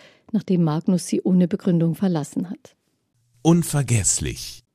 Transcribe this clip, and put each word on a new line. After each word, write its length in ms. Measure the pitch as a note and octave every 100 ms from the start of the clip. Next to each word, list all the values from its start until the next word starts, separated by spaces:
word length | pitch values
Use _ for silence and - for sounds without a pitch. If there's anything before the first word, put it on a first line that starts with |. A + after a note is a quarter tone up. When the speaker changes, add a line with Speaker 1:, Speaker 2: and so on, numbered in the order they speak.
| - _ -
Speaker 1:
nachdem 320 | G#3 - F3+
Magnus 440 | D#3+ D#3 - F3+ -
sie 120 | -
ohne 240 | - F#3 F3
Begründung 480 | G3+ - E3+ E3 D#3
verlassen 560 | F#3+ E3 C#3+ - F3
hat. 240 | - - _ _ _ _ _ _ _
Speaker 2:
Unvergesslich. 1160 | D#3+ E3+ - D3 A#2 A#2 F2 - - - - - _